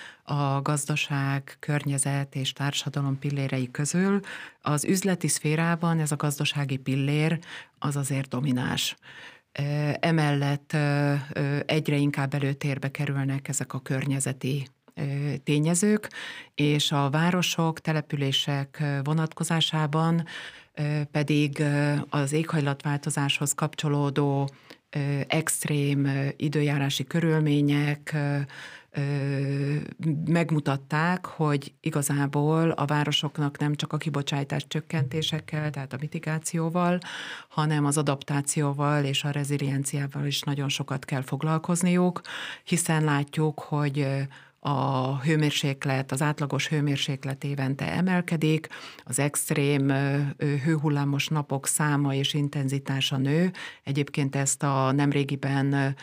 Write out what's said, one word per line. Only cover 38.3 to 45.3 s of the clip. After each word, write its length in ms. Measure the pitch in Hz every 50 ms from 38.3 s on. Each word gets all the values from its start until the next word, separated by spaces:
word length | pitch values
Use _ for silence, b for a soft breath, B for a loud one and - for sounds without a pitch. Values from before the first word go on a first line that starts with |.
| 147 143 143 - - 160 147 143 143 139 147 143 147 147 143
és 200 | 135 139 139 -
a 60 | 147
rezilienciával 960 | 143 147 143 139 143 139 143 139 139 139 143 - - 147 143 143 - 147 143
is 140 | 143 139 -
nagyon 280 | - - 143 139 139 127
sokat 360 | - - 147 - 131 131 -
kell 180 | - - 131 131
foglalkozniuk, 1000 | - - 135 139 156 160 160 160 - 180 170 185 180 175 180 180 180 175 - B B B B B B B B B
hiszen 400 | - - 165 - - 165 156 156
látjuk, 560 | 151 147 143 143 143 - - 156 156 147 -
hogy, 380 | - - - 147 147 147 135 147
ö, 220 | 143 135 135 135 139 139 B B B B B B
a 600 | - 147 143 131 135 135 135 131 127 131 139 139
hőmérséklet, 920 | 127 156